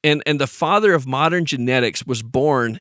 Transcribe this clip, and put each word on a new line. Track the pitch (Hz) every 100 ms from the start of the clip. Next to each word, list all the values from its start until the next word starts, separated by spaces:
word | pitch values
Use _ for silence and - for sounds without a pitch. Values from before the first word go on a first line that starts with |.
And, | 151 151 143
and | 147
the | 135
father | - 160 202 214
of | 170 131
modern | 131 160 175
genetics | 165 135 120 131 120 - -
was | 117
born | 113 131 147 135 117 113